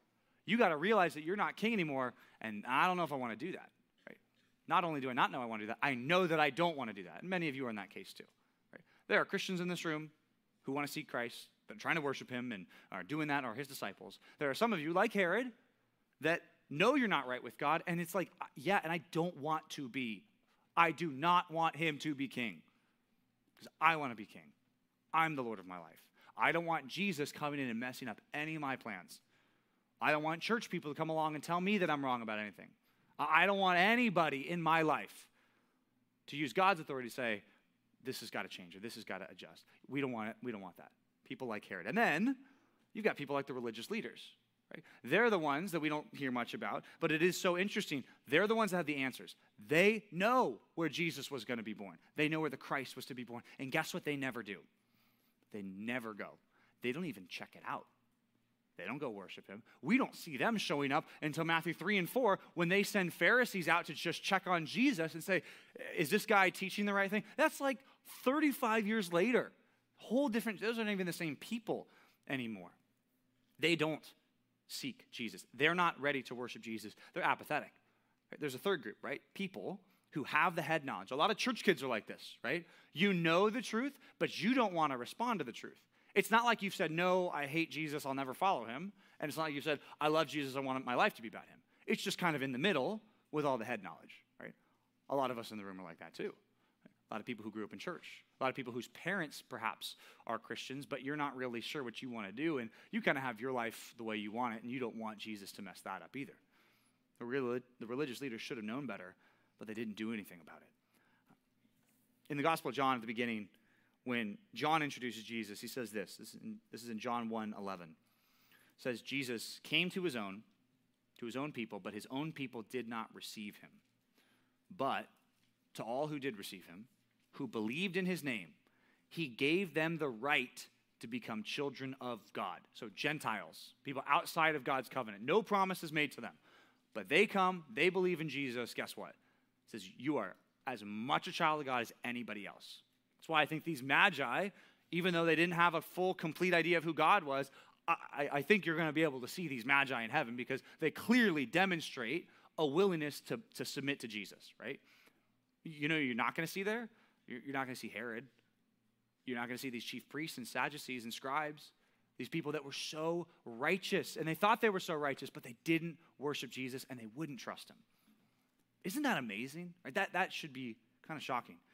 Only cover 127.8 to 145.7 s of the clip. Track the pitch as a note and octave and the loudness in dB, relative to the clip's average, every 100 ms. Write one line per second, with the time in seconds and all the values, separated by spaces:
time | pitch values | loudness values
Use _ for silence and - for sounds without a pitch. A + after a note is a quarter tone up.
127.8 | G3 F3 F#3 F3 C#3+ A2+ E2 - _ _ | -2 0 0 -2 -2 -6 -8 -18 _ _
128.8 | _ _ _ - D#3 A2+ C#3 E3+ F#3+ D3 | _ _ _ -6 -6 0 2 2 2 0
129.8 | D#3+ E3 D3+ G#2+ C3+ D3 B2+ - - _ | 0 0 -2 -2 2 2 0 -6 -18 _
130.8 | _ _ A#2+ A#2+ - A2 G#2 - C#3+ A2+ | _ _ -8 -6 -4 -6 -4 -4 -4 -4
131.8 | C3+ C3 B2 A#2 - - G2+ D#2+ - - | -8 -8 -8 -8 -8 -6 -4 -6 -12 -14
132.8 | A#2 G2 D3 D3+ B2+ G#2+ E2 E2 - - | -12 -4 -2 0 0 -2 -4 -14 -20 -14
133.8 | - C3 C3 D#3 E3 F3 D#3+ D3+ B2+ C3+ | -8 -8 2 4 4 4 4 4 0 -2
134.8 | B2 C3+ A2 G2+ A#2+ F#3+ G#3 G3+ F#3+ F#3 | -2 -4 -4 -4 2 2 4 2 2 0
135.8 | E3 D3+ C#3+ - A2 - _ - _ _ | -2 0 0 -2 -12 -12 _ -20 _ _
136.8 | _ A2 F#2+ D3+ G#3+ G3+ F#3 F#3 D#3 A#2 | _ -10 2 4 6 4 4 2 -4 2
137.8 | E3+ F#3 F#3 E3 D#3+ C3+ C#3 A#2+ A#2 - | 2 4 2 0 -2 -2 -4 -4 -4 -6
138.8 | A2+ - F2+ - _ _ _ _ _ A2+ | -8 -8 -12 -16 _ _ _ _ _ -12
139.8 | F#2 - B2+ C#3+ F#2+ - _ _ - B2 | -12 -6 -2 0 -2 -8 _ _ -8 -8
140.8 | G2+ G#2+ B2 D#3+ F#3 E3 E3 D#3 C3+ B2 | -6 -6 0 0 0 0 2 2 0 -2
141.8 | A2 - B2 A#2+ A2 G#2 F#2 - - - | -2 -6 -6 -6 -6 -8 -10 -14 -18 -20
142.8 | _ _ _ _ - D#3 D3 D#3+ E3 D#3 | _ _ _ _ 0 2 4 0 -4 -4
143.8 | C3+ D3+ G3 C#3+ C3 C3+ G3 - - _ | 2 6 6 4 0 0 -2 -6 -18 _
144.8 | _ E3+ F3+ E3+ E3 D#3+ F3 E3+ F3 | _ 0 2 4 6 6 4 6 4